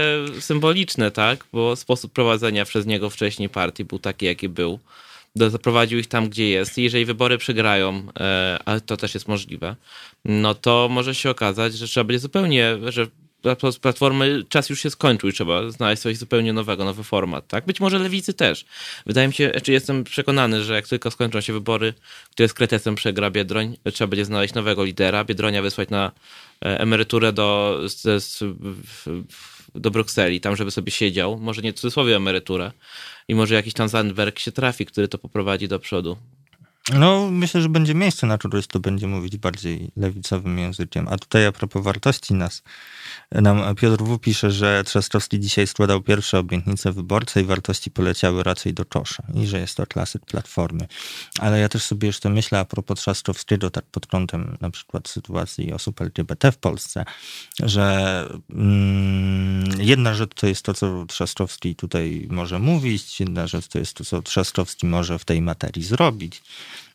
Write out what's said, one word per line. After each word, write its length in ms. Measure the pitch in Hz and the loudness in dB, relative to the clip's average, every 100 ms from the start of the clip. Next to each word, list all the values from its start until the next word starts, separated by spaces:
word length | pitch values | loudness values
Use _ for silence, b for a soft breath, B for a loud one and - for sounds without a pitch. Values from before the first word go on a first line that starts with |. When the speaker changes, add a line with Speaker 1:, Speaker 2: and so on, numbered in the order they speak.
| 151 147 143 120 | 2 0 -4 -8
Speaker 1:
symboliczne, 720 | - 151 156 180 180 - 107 | -2 2 4 2 0 0 0
tak? 340 | 101 107 135 - | 2 2 0 -4
Bo 220 | 117 117 123 | -2 0 0
sposób 380 | - 127 113 | 0 -2 -2
prowadzenia 520 | - 117 110 113 104 101 | 0 2 4 2 0 0
przez 200 | 110 104 | -2 0
niego 240 | 104 104 | 0 -2
wcześniej 400 | - 104 - 101 | -2 -4 -2 -4
partii 360 | - 87 - 92 | -2 -2 -2 -8
był 140 | 98 | -6
taki, 260 | 98 98 92 | -6 -2 -2
jaki 240 | 90 98 | -2 -4
był. 300 | 87 85 95 B B B B B - | -2 -2 -4 B B B B B 2
Do-, 140 | 110 | 2
zaprowadził 500 | 113 127 117 117 117 | 2 2 4 4 2
ich 80 | 117 | -2
tam, 220 | 120 110 | 0 0
gdzie 200 | 104 107 | 0 2
jest. 280 | 95 98 - | 2 0 0
I 60 | |
jeżeli 220 | 120 120 117 | 0 2 0
wybory 320 | 113 123 123 | 0 2 2
przegrają, 640 | - 113 110 101 95 98 98 - | 0 0 2 4 2 -2 -8 -4
e, 400 | 95 92 92 87 - | 0 0 0 -2 -2
ale 160 | 107 | -2
to 160 | - 104 | -2 -6
też 160 | 104 | -4
jest 140 | 101 - | -6 -4
możliwe, 480 | 104 95 - 85 117 B B B B - | -4 -4 -8 -8 -10 B B B B -2
no 300 | 107 107 104 | 2 2 2
to 320 | - 120 120 | 4 4 4
może 240 | 123 127 131 | 0 -2 -2
się 140 | 139 | -2
okazać, 440 | 123 107 98 113 | 0 0 0 -2
że 140 | 110 117 | -4 -4
trzeba 160 | - | 0
będzie 160 | 113 123 | 0 0
zupełnie, 580 | 135 196 185 135 117 110 113 | 0 0 4 4 4 2 -2
że 180 | 120 113 - _ _ | -2 -2 -6 _ _
dla 140 | 120 127 | 0 0
Pl-, 240 | 135 120 | 0 0
Platformy 600 | 135 120 139 135 135 143 - | 0 2 2 4 2 0 0
czas 200 | 156 139 | 0 0
już 100 | 139 | -4
się 80 | 151 | -6
skończył 400 | - 147 113 98 | 2 4 4 2
i 40 | |
trzeba 360 | - 87 87 113 | 0 0 0 -2
znaleźć 300 | 110 110 107 | -2 0 0
coś 160 | 117 113 | -2 -4
zupełnie 360 | 117 120 113 | 0 2 2
nowego, 320 | 110 107 95 98 | 0 -2 -2 -2
nowy 180 | 98 | -4
format, 440 | 107 104 92 71 - | -2 0 0 -4 -6
tak? 180 | 98 185 | -4 -4
Być 140 | 190 | 0
może 200 | 190 190 | 0 2
Lewicy 340 | 185 190 180 | 0 -2 -4
też. 320 | 185 131 76 - B B B - | 0 0 0 -6 B B B -2
Wydaje 220 | 117 135 | 2 2
mi 60 | |
się, 180 | 139 143 - | 2 0 0
czy 80 | - | 2
jestem 320 | 131 135 135 | 2 2 -2
przekonany, 600 | 123 - 139 139 123 110 | -2 -4 0 2 2 2
że 100 | 107 | 0
jak 140 | 110 - | -2 -2
tylko 240 | 123 117 | -4 -4
skończą 300 | - 117 110 | -2 -2 -2
się 120 | 104 | -4
wybory, 400 | 110 101 110 110 107 B B B | -4 -2 0 0 -2 B B B
które 180 | - 117 | 2 2
z 40 | |
kretesem 420 | - 117 110 - 107 | 4 0 2 0 -2
przegra 340 | 113 98 101 | -2 -2 -2
Biedroń, 460 | 98 95 107 110 120 - | 0 -2 -2 -4 -6 -8
trzeba 140 | - 107 | -2 -2
będzie 180 | 101 101 | 0 -2
znaleźć 280 | 104 101 | 0 -2
nowego 300 | 120 104 98 | 0 0 0
lidera, 400 | 95 92 95 104 | 0 0 0 2
Biedronia 380 | 107 98 107 101 | -2 -2 0 0
wysłać 280 | 98 - 98 | -2 -4 -4
na, 220 | 104 95 - B B B B - | -2 -2 -6 B B B B -4
e, 140 | 98 | 0
emeryturę 540 | 110 110 107 117 113 | 2 2 2 2 2
do, 460 | 104 104 104 104 80 92 | 2 2 2 2 0 -4
z, 360 | - 110 104 | -2 2 2
z, 160 | - - | 0 -6
w, 840 | 104 90 101 95 110 - - 85 - | -6 -6 -10 -12 -16 -16 -10 -8 -10
w, 480 | - - - - - | -18 -20 -20 -18 -4
do 120 | 110 | 0
Brukseli, 500 | 107 107 - 92 90 | 0 0 2 2 2
tam 140 | 101 101 | -2 -2
żeby 160 | 101 | -2
sobie 200 | 104 95 | -4 -4
siedział, 460 | - 104 92 90 110 | 0 2 2 0 -2
może 220 | 113 110 | -6 -6
nie 100 | 110 | -6
w 20 | 107 | -4
cudzysłowie 400 | 123 147 127 104 | -2 2 4 4
emeryturę, 560 | 95 92 - 92 87 - B B B B - | 4 0 -2 -4 -4 -10 B B B B -2
i 80 | 110 | 2
może 200 | 110 110 | 4 4
jakiś 180 | 107 | 2
tam 160 | - 110 | -2 0
Zandberg 500 | 113 107 95 104 - | 0 0 0 -2 -2
się 120 | - | -6
trafi, 340 | - 127 120 95 | -2 -2 -2 -4
który 220 | - 101 | -2 -2
to 100 | 101 | -2
poprowadzi 500 | - 107 98 95 98 | -6 -4 -2 -2 -2
do 120 | 95 | -6
przodu. 380 | - 98 85 87 - _ _ _ _ _ - | -4 -4 -4 -8 -14 _ _ _ _ _ 0
Speaker 2:
No, 340 | 139 165 196 202 | 6 6 6 2
myślę, 300 | 180 175 175 | 0 2 2
że 80 | 160 | 4
będzie 240 | 160 156 151 | 4 4 4
miejsce 320 | 196 - 117 | 2 2 0
na 100 | 107 | 0
kogoś, 300 | - 101 - | 0 -2 -2
kto 120 | 95 | -2
będzie 280 | 92 98 101 | 0 0 -2
mówić 300 | 98 90 101 | -4 -4 -4
bardziej 540 | 98 90 92 82 87 - | -4 -4 -4 -6 -6 -4
lewicowym 640 | 98 95 90 98 92 87 | -4 -4 -4 -4 -2 -2
językiem. 480 | 90 92 85 82 82 | -4 -4 -6 -4 -2
A 100 | 98 | -4
tutaj 280 | - 113 104 | 2 4 4
a 60 | |
propos 320 | - 104 98 | 2 -4 -2
wartości 500 | 98 101 - 135 - | -2 0 0 0 0
nas, 300 | 98 90 - B B B B B B B | 0 0 -6 B B B B B B B
nam 440 | - 104 104 101 101 | 4 6 6 2 2
Piotr 280 | 117 110 | 4 4
W 160 | 110 117 | 2 0
pisze, 320 | 113 104 104 | 0 2 2
że 320 | 101 101 101 | 2 4 4
Trzaskowski 560 | 98 101 98 107 - 104 | 2 0 0 0 0 -2
dzisiaj 280 | 98 - 98 | 0 2 2
składał 340 | - 101 98 | 2 2 4
pierwsze 380 | 98 104 - 95 | 2 2 2 0
obietnice 520 | 90 90 90 98 98 | 2 -2 -2 -2 -2
wyborcze 500 | 95 80 104 120 101 | -2 0 0 2 0
i 20 | |
wartości 480 | 95 92 - 92 - | 2 0 -2 -4 -4
poleciały 520 | - 90 92 92 90 | -2 0 2 2 2
raczej 300 | 85 90 90 | 0 -2 -2
do 120 | 85 - | -4 -4
kosza 380 | - - - 101 113 | -4 -4 -8 -6 -2
i 100 | 104 | -2
że 120 | 98 | -2
jest 180 | 90 - | -4 -6
to 80 | 92 | -4
klasyk 380 | - 90 95 - | -4 -6 -8 -8
Platformy. 600 | - - - 85 82 85 B B B B - | -8 -4 -2 -2 -2 -6 B B B B -2
Ale 200 | 107 107 | 2 4
ja 100 | 104 | 2
też 140 | 110 | 0
sobie 240 | - 104 104 | -2 -2 -2
jeszcze 220 | 101 101 | 0 0
myślę 300 | 101 - 101 | 2 2 0
a 60 | 92 | 0
propos 340 | - - 98 | -4 -4 -4
Trzaskowskiego, 720 | - 92 - 90 - 101 92 | -2 -2 -2 -6 0 0 0
tak 160 | 85 - | -4 -6
pod 220 | - - | -8 -2
kątem 500 | 92 90 85 82 82 | -2 0 -4 -6 -6
na 80 | 87 | -8
przykład 380 | - - 85 - | -8 -8 -10 -8
sytuacji 640 | - - 90 85 - 85 | -10 -6 -4 -4 -6 -6
osób 280 | 80 - - | -4 -6 -6
L 100 | 90 - | -6 -4
G 80 | |
B 120 | 82 78 | -6 4
T 160 | 139 | 4
w 60 | 127 | 4
Polsce, 480 | - - - - - B B B B - | 0 -2 -6 -8 -8 B B B B -4
że, 680 | 113 101 101 95 95 92 76 - - | 0 4 4 4 2 0 -4 -10 -10
mm, 1300 | - 104 101 98 98 98 95 95 95 95 95 95 95 | 0 4 6 4 4 2 2 2 2 2 0 0 2
jedna 320 | 104 131 120 | 4 4 4
rzecz 200 | 107 110 - | 2 -2 0
to 120 | 104 | 0
jest 180 | 95 - | 0 -2
to, 80 | |
co 320 | 98 98 92 82 | -2 -2 -2 -6
Trzaskowski 680 | - 87 - 95 - 90 85 | -6 -6 -4 -4 -4 -6 -6
tutaj 520 | 87 87 82 80 76 | -4 -2 -2 -4 -6
może 300 | 90 87 90 | -6 -4 0
mówić, 600 | 120 170 131 104 - - | 2 2 0 -2 -4 -6
inna 260 | 92 87 87 | -4 -2 -4
rzecz 200 | 92 - | -6 -6
to 120 | - | -6
jest 140 | - | -6
to, 120 | - - | -8 -6
co 160 | 87 | -6
Trzaskowski 640 | - - 92 - 92 - 87 | -2 0 0 0 -2 -2 0
może 320 | 87 85 85 | 0 0 -4
w 60 | - | 0
tej 160 | 82 | 0
materii 420 | 85 82 - 82 | 0 -2 -6 -6
zrobić, 580 | 85 117 170 110 82 - B B B B B | -2 2 4 2 -6 -12 B B B B B